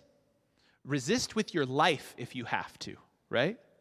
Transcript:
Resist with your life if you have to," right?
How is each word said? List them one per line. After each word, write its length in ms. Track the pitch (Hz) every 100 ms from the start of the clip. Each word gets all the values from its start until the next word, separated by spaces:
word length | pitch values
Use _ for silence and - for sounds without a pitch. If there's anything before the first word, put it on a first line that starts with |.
| - _ _ _ _ _ _ _ 127
Resist 480 | 143 123 240 -
with 200 | 226 -
your 120 | 165 127
life 480 | 139 175 135 - -
if 180 | 123 127
you 80 |
have 340 | 110 104 - -
to," 180 | 101 - - _ _
right? 280 | 110 156 233 _ _